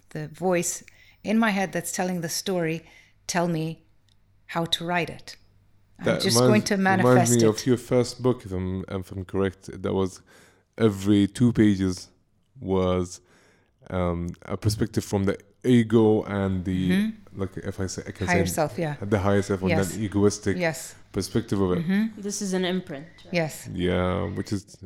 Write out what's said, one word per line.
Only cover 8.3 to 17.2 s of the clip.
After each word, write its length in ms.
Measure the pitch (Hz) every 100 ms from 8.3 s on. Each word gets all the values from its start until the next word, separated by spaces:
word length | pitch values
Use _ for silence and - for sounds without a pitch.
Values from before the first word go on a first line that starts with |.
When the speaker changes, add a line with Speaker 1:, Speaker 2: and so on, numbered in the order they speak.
| 123
Speaker 2:
if 60 | 104
I'm, 340 | 92 92 95 90
if 240 | 98 90
I'm 120 | 95
correct. 460 | 92 95 98 - - -
That 140 | 95
was 280 | 98 95 - _ - - _ _ -
every 520 | 113 98 95 104 98
two 240 | - 120
pages 560 | 117 107 98 95 90 - _ _ _ _ -
was, 600 | 95 95 92 92 90 - _ _ _ _ _ _ -
um, 380 | 92 87 85 85 - -
a 100 | 101
perspective 480 | 110 107 117 -
from 200 | - 104
the 140 | 98 - - _
ego 600 | 120 123 110 113 110 107
and 420 | - 101 98 95
the, 260 | 90 92 92
Speaker 1:
Mm-hmm. 480 | 190 214 220